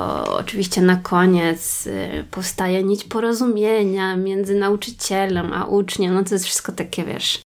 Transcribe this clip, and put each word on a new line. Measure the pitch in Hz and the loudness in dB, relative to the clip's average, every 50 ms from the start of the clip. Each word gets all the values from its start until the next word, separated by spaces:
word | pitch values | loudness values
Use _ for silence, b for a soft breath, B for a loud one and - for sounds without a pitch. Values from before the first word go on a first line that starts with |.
| 92 - - 71 55 50 50 - | -2 -2 -2 -2 -2 -2 -2 -2
oczywiście | - - 226 196 190 180 - 185 | -4 -4 -4 -4 -2 0 2 4
na | 180 185 185 | 4 6 4
koniec, | 180 180 - 185 175 180 185 180 175 170 165 165 170 - - - - - | 4 0 0 2 4 6 6 6 6 4 2 0 -2 -4 -6 -6 -6 -6
y, | - 98 - - - - 151 - - | -6 -4 -4 -4 -6 -6 -8 -8 -8
powstaje | - 190 185 180 - - 185 180 180 190 190 | -8 -8 -6 -6 -4 -2 -2 0 0 0 2
nić | 190 208 202 - | 0 0 0 -2
porozumienia | - - 226 233 233 233 226 254 247 220 208 208 220 220 220 208 190 190 196 190 190 185 | -4 -4 -2 0 0 0 0 0 0 2 2 2 2 2 2 2 2 0 0 0 0 0
między | 185 190 190 190 196 196 190 202 | 0 0 0 0 -2 0 0 0
nauczycielem | 202 196 196 208 202 - 240 - - - - 196 196 196 190 185 175 170 170 - | 2 2 2 0 0 -2 -8 -10 -8 -4 -2 0 0 0 2 0 0 0 -2 -2
a | 180 - | -4 -2
uczniem. | - 196 202 196 196 - - 190 180 185 | 2 2 2 2 0 0 0 2 2 2
No | 190 190 | 2 2
to | 185 208 | 2 0
jest | 190 185 | 0 0
wszystko | - - - - - | 0 -2 -4 -4 -4
takie, | 180 - - - - 180 170 | -8 -8 -8 -6 -4 -6 -4
wiesz, | - - - - - - - - | -4 -4 -4 -2 -2 -4 -4 -6